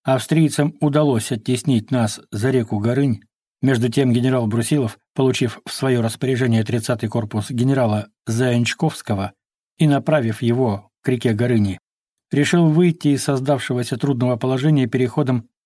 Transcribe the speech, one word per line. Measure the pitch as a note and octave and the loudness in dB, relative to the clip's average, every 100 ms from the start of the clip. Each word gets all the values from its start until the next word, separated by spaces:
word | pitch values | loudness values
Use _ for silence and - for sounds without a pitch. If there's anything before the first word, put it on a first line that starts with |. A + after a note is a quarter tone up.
австрийцам | - C3 - D#3+ D#3 - D3 - | -2 -2 0 2 2 2 -2 0
удалось | D3+ D3 D3+ A#2 - | 0 2 2 0 -2
оттеснить | A2+ - B2 - A#2+ G#2+ | -6 -4 -4 0 0 0
нас | B2+ A2 - - | -2 -2 -4 -12
за | G#2+ B2+ | -4 0
реку | C3 A2+ G#2 | 0 0 -2
Горынь. | A2+ B2 C#3+ A2 _ _ _ _ | 0 0 0 -2 _ _ _ _
Между | C3 B2 B2 | 0 2 2
тем | B2+ C3 | 2 2
генерал | A#2 B2+ C3 A2 | 2 2 0 0
Брусилов, | A2+ A2+ D3+ A#2 - _ | -2 0 0 -2 -6 _
получив | - C3 B2 B2 - - | -2 0 0 -2 -6 -12
в | |
свое | - C3+ B2 | -4 0 0
распоряжение | A2+ - C3 B2 B2+ A2+ | -2 -4 -2 0 2 0
тридцатый | G#2+ A#2 G#2+ A#2+ G#2+ | 0 -2 -2 -4 -4
корпус | A#2+ A2 A2 - | -4 -4 -6 -6
генерала | A#2+ C3 C3+ A#2+ G#2+ G#2 _ - | -2 0 2 0 -2 -6 _ -6
Заянчковского | A2 B2+ A#2+ A#2 - D#3+ - - G2+ G2 - _ _ _ - | -2 0 0 0 -2 -4 -4 -6 -6 -6 -10 _ _ _ 0
и | D#3 | 2
направив | C#3 A#2 D#3 A2+ G#2+ | 2 2 0 0 -2
его | A#2 A#2+ B2 G2+ - _ | 0 0 0 -2 -8 _
к | - | -4
реке | B2 B2 | 0 0
Горыни, | G#2+ B2 A#2 G2+ F2+ _ _ _ _ _ | 0 2 2 0 -2 _ _ _ _ _
решил | C#3 C#3+ F3 E3 | -2 2 4 4
выйти | D#3 F3+ E3 D3 | 4 4 2 0
из | C3+ | 0
создавшегося | - C3+ C3+ C#3 - B2 A#2 A#2 | 0 -2 0 -2 -2 -4 -4 -4
трудного | C#3+ B2 B2+ A#2+ | -2 0 0 0
положения | B2+ C3 D3+ D3+ B2 | -2 0 2 2 2
переходом | B2+ B2 - C3 B2 - _ | 0 -2 0 0 -2 -4 _